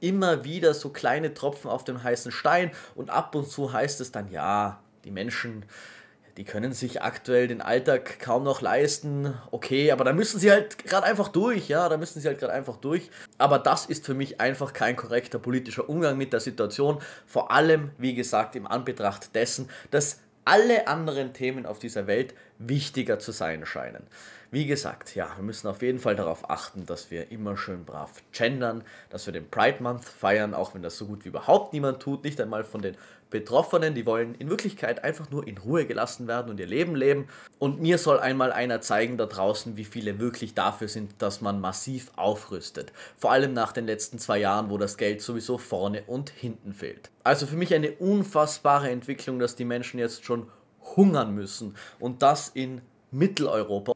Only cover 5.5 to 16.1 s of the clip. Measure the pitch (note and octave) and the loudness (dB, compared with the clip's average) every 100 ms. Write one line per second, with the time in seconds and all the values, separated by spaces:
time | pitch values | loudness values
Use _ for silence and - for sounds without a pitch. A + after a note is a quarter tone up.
5.5 | A2 G2+ - - - - _ _ - G2 | -10 -14 -18 -20 -20 -20 _ _ -16 -8
6.5 | G#2 B2 B2+ B2 - A#2 - - B2 B2 | -4 -4 -4 -6 -4 -4 -4 2 4 4
7.5 | A#2 - B2 B2+ C3 - - - A#2+ C#3 | 0 0 2 4 2 0 -8 0 2 2
8.5 | C3 G#2+ A#2 C#3+ - D3+ C#3+ C#3 B2 - | 0 2 4 4 0 -2 -2 -2 -4 -8
9.5 | A#2 - C3+ D3 C3+ B2+ D3+ A3 G#3 G3+ | -8 0 4 6 6 6 4 2 6 8
10.5 | G3+ G#3 - - F#3+ F#3+ G#3 G3+ F3 A3+ | 8 6 -6 0 2 4 2 2 2 4
11.5 | A3 - D3+ F3 D#3 E3 D#3 D3 C#3+ B2+ | 2 2 2 2 2 -2 -4 -2 -2 -2
12.5 | C3 C3+ A2+ C3+ F3 - - - - C#3+ | -2 -4 -6 -2 -2 -2 -16 -10 4 6
13.5 | C#3 B2+ E3 - C#3+ - C3+ C#3 - A#2+ | 6 6 2 0 -6 -4 -4 -4 0 0
14.5 | C3+ C3+ - A2+ B2 - A#2+ - A#2+ B2 | 0 -6 0 0 0 -2 -2 -2 -6 -2
15.5 | B2+ B2+ B2+ - D#3 D#3 | -2 -2 -6 -4 0 2